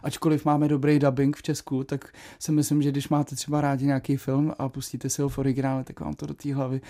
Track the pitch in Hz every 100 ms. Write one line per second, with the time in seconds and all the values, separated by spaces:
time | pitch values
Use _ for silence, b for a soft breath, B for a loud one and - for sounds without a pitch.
0 | 143 - 165 151 156 147 147 147 143 147
1 | 143 131 139 143 - 147 - 131 135 139
2 | - B B B - 151 139 147 143 139
3 | 135 147 147 131 - 147 143 139 139 135
4 | - 139 - 135 151 - 131 139 - 135
5 | 135 - 139 135 135 131 135 131 131 -
6 | - 147 147 - 143 139 131 131 B